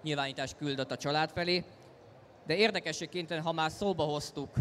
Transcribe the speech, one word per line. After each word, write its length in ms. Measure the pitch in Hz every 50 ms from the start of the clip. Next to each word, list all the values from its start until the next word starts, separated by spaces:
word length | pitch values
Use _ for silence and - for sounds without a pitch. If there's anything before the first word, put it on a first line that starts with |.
| -
nyilvánítást 520 | 156 147 143 139 135 131 139 135 131 -
küldött 340 | - 151 143 139 135 131 131
a 60 | 131
család 340 | 123 - 143 147 151 160 156
felé. 320 | - 180 175 175 180 180 - - - - - - - - - - - - - - - - -
De 100 | - 156
érdekességként, 760 | 185 214 226 202 185 165 165 151 - 170 151 - 180 170 160 175
ha 180 | 160 156 165
már 200 | 165 160 160 160
szóba 320 | 160 - 208 202 185 160 156
hoztuk 460 | 151 147 147 143 - - 147 139 - - -